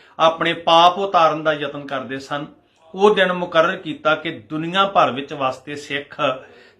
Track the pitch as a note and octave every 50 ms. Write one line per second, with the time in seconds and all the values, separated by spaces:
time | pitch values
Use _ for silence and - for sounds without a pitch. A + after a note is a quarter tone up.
0 | - _ _ - D#3+ E3 D#3+ - D#3+ E3 E3 E3 - E3+ E3 E3 E3+ F3+ F3+ G3
1 | G3 F#3+ F#3+ F3 D#3+ D#3 D3+ D#3 D#3 D#3 D#3 D3 D3 C#3+ D3 C#3+ C#3+ C#3 C#3+ C3
2 | A#2+ A#2 C3+ C3+ C3+ - D3 C#3+ D3 - - _ _ _ _ _ _ _ - F#3
3 | G3+ G#3 G3+ F#3+ F#3+ F3+ F3+ F3+ F3 F3 - D#3+ D#3+ F3+ F#3+ - - D#3 C#3 -
4 | - D3+ D#3 D#3+ - E3 D#3+ A#2 G#2+ - D#3 D#3 D#3+ E3+ F3+ G3 G3 G3 G3 F3+
5 | D#3+ B2+ A#2+ C3+ C#3 - D#3 C#3+ C3+ C3 B2+ - - C#3+ D3 D3 - - C#3 C#3+
6 | C#3+ - - - D3 C3+ B2+ - - - - - - _ _ _